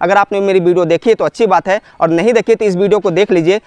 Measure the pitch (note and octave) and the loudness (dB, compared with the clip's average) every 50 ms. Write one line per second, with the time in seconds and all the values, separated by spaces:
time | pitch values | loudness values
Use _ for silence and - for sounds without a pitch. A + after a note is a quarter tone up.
0 | - F3 G3 G3+ G3+ - G3+ G3 G3 G3 F#3+ F#3+ E3+ F3 F3 F3+ F3 D#3 E3+ D#3+ | -4 0 0 0 0 0 -2 -4 -2 0 0 0 0 0 0 0 0 0 -2 0
1 | - A#3 A3 - F3+ - - - A#3 G3+ G3 E3+ - F#3+ F#3+ A3 - - - _ | 0 0 0 0 -2 -4 -2 -2 0 0 0 0 0 -2 -4 -4 -4 -10 -6 _
2 | E3+ E3 E3 E3 F3+ A#3 A#3+ A3 G3 - A3+ G#3 A3 G#3 F3+ F3 G3+ G3 G#3 G#3 | -2 0 0 0 0 0 0 0 0 0 0 0 0 -2 -2 0 0 0 0 0
3 | F#3+ G3 E3 F3 G#3 - F#3+ E3+ D#3 E3+ G3 G#3+ - | 0 -2 0 0 0 0 0 0 2 0 0 -2 -4